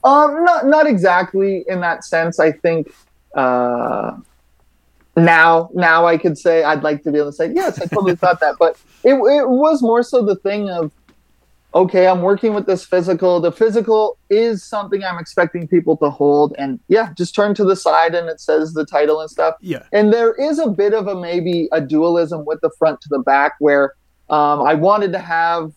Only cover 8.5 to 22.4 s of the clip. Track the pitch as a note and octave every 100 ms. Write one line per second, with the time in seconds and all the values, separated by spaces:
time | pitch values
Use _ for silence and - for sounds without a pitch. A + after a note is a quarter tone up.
8.5 | - E3 - _ _ A#3+ C4+ A3+ C#4+ C4
9.5 | B3+ D4+ D#4 A#3+ A#3 A#3+ B3+ G#3 F#3+ G3
10.5 | G#3 G3+ F3 D#3 _ _ _ _ _ _
11.5 | _ _ E3 F#3 F#3+ F#3 F#3 F3+ G3 A3+
12.5 | G#3 F#3+ F#3 - F#3 F3 E3+ F#3 F3 E3+
13.5 | E3 A3+ A3 A3 A3 G#3+ - _ G3+ A#3
14.5 | G#3 - G#3+ G3 G3 F#3+ E3+ E3 - F3
15.5 | F3 E3 F3+ E3 D#3+ D3 C#3+ D3 C#3+ D3
16.5 | D3 C#3 B2+ _ G#3 G#3+ D#3 F3 - G#3
17.5 | G3+ G3 F#3+ E3+ D#3+ E3 E3+ E3+ D#3+ -
18.5 | D#3 D#3 D#3 D3+ D#3 D3+ D#3 D#3 - D#3+
19.5 | D#3+ F#3 C#3 - G3+ G#3+ A3+ A#3 A3+ C#4+
20.5 | D4+ D4+ F#3 G3+ A3 G3 F#3+ F3 F3 E3+
21.5 | F3 D#3+ D#3+ C#3 D3+ E3 E3+ E3 E3